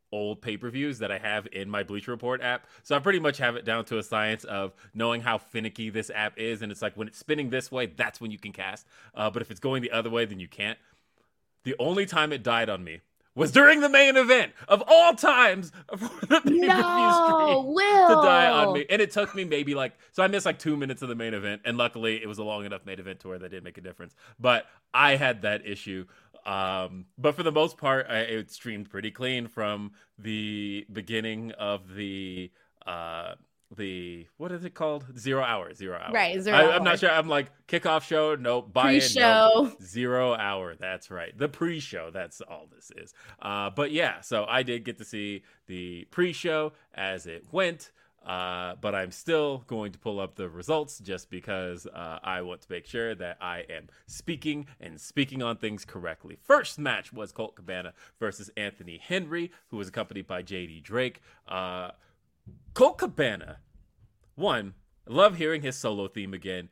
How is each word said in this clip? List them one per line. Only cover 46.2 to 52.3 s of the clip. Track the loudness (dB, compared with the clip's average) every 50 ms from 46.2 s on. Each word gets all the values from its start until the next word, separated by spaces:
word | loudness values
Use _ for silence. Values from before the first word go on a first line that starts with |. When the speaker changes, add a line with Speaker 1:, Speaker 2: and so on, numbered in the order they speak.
| 0 0 -2 -4 -4 -4 -2 -2 -2 -4 -8 _ _ _ _
Speaker 1:
as | -8 -6 -6 -6 -8 -10
it | -12 -16 -16 -14 -8 -4
went. | -2 -2 -2 -4 -6 -12 -20 _ _ _ _ _ _ _
Uh, | -10 -8 -6 -6 -6 -6 -8 -8 -10 -10 -8 -6
but | -4 -4
I'm | -4 -4 -6
still | -8 -10 -4 -2 0 0 0 0 -4 -6 -8 -8
going | -8 -8 -6 -8 -10
to | -10
pull | -8 -8 -6 -6
up | -6 -8 -8
the | -10 -12 -12
results | -10 -10 -4 -2 -2 -2 -2 -4 -10 -14
just | -12 -10 -10 -10 -10 -12
because, | -14 -14 -10 -8 -8 -6 -6 -8 -10 -12 -14
uh, | -16 -16 -14 -12 -12 -12 -10 -8
I | -6